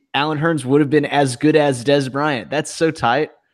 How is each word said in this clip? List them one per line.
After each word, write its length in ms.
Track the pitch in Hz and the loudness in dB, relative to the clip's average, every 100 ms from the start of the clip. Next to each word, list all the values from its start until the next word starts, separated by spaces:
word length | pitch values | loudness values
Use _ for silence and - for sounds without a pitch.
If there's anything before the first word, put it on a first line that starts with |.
| _ | _
Allen 240 | 135 151 147 | -4 -2 0
Hurns 300 | 165 156 123 | 0 -2 2
would 160 | 143 | 2
have 80 | 139 | 2
been 160 | 151 139 | 0 0
as 300 | 139 139 120 | 0 0 0
good 200 | 151 156 | 2 4
as 260 | 143 123 | 2 0
Dez 300 | 117 143 131 | 0 0 0
Bryant. 380 | 135 151 127 87 | -4 -4 -4 -4
That's 200 | 151 147 | -6 -6
so 200 | - 160 | -2 -2
tight. 400 | 156 117 135 156 _ _ | 0 0 0 -2 _ _